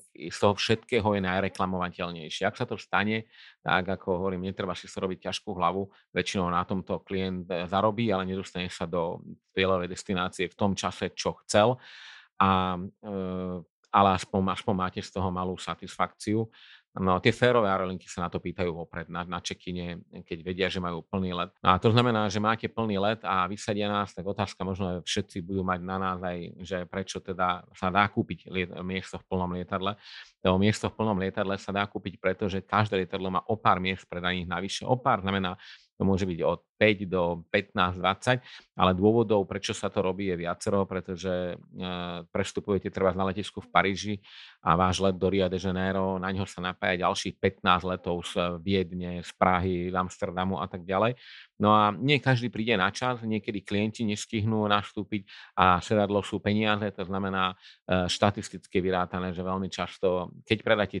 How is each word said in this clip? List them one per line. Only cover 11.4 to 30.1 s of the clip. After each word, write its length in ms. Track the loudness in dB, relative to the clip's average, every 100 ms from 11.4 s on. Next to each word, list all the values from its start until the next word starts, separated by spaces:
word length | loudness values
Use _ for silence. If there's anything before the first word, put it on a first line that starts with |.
chcel. 320 | 0 4 4 2 -6 -20 -20 -20 -8 2
A, 400 | 4 4 2 -2
e, 320 | -6 -12 -8 -6 -4 -4 -6 -8 -10 _ _
ale 180 | 6 8 6
aspoň, 400 | 2 0 2 0
aspoň 200 | 0 0
máte 220 | 0 -4
z 80 | -8
toho 160 | -2 -2
malú 320 | -2 -4 -6
satisfakciu. 880 | -8 -8 -8 -2 -2 -2 -2 0 -2 -8 -20 -20 _
No, 320 | -2 2 4
tie 80 | 4
férové 400 | 4 4 4 4
aerolinky 320 | 2 -2 -6
sa 240 | -8 -6 -4
na 20 |
to 120 | -4
pýtajú 240 | -6 -4 -4
vopred, 400 | -4 -8 -12 -10
na, 160 | -8
na 160 | -6 -6
check-ine, 640 | -8 -10 -8 -6 -6 -10 -14 -16 -12
keď 120 | -8
vedia, 240 | -6 -2 -2
že 160 | -2
majú 240 | -4 -6 -4
plný 240 | -4 -2
let. 240 | -4 -6 _
No 80 | 4
a 80 | 4
to 80 | 6
znamená, 400 | 6 4 2 0
že 160 | 0
máte 240 | 0 0 -2
plný 320 | -4 -2 0
let 240 | 0 0
a 240 | -2 0 0
vysadia 400 | -4 -4 -2 0
nás, 240 | 0 -2
tak 160 | -6 -6
otázka 400 | -4 -4 -4 -6
možno 320 | -4 -4 -4
všetci 400 | -4 -6 -6 -8
budú 240 | -6 -2
mať 160 | -2 -2 -4
na 80 | -4
nás 240 | -4 -4
aj, 200 | -6 -6 -10 -14
že 180 | -8 -6 -6
prečo 320 | -8 -8 -8
teda 400 | -8 -2 -2 -2 -8 -4
sa 80 | 0
dá 160 | 4 4
kúpiť 400 | 2 -2 -4 -6
liet-, 240 | -4 -4 -4
miesto 320 | -6 -6 -6 -12
v 0 |
plnom 320 | -4 -2 0 -2
lietadle. 400 | -4 -4 -4 -6 -10